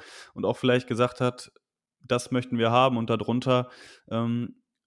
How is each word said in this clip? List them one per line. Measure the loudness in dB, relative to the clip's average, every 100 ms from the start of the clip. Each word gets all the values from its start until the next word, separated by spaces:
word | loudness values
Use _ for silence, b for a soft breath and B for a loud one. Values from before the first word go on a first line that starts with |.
| B B B -6
und | -4
auch | -2
vielleicht | 2 0 0
gesagt | -2 -2 0
hat, | -4 -4 -14 _ _ _ _ _
"Das | -4 -4 -2
möchten | -4 -2 0
wir | 2
haben", | 4 4 2
und | -2
darunter, | -2 -2 -2 2 2 0 B B B B
ähm, | -4 -2 -4 -6 -12 _ _